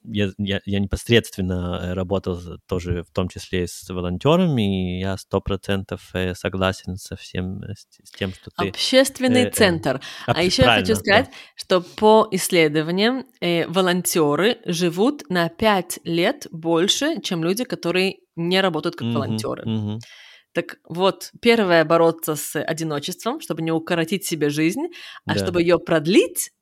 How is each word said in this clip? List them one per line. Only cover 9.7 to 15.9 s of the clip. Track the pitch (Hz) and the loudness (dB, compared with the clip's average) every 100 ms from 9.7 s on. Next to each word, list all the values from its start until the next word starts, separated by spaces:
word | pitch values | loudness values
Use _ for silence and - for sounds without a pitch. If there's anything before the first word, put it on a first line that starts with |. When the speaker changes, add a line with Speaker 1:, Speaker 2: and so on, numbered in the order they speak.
| 170 156 131 - - - | 2 -2 -4 -6 -12 -2
Speaker 2:
А | 120 | 0
Speaker 1:
обще-, | |
Speaker 2:
еще | 180 - | 2 4
я | 208 | 6
хочу | 110 95 | 6 4
Speaker 1:
правильно, | 214 - | 0 4
да. | 202 262 | 4 4
Speaker 2:
сказать, | - - _ | -8 -20 _
что | - 185 | 0 0
по | 175 - 214 220 220 | 0 2 6 6 6
исследованиям, | 185 - 180 160 151 156 180 214 262 - _ | 0 0 4 4 2 0 0 0 0 -8 _
э, | 175 170 156 | -2 0 0
волонтеры | 170 185 180 175 185 151 147 196 240 - | 0 2 2 0 2 2 4 2 0 -4
живут | 165 175 165 226 294 - | 0 0 2 0 0 -4
на | 180 170 | -2 -2
пять | 165 220 196 175 | 0 2 2 -2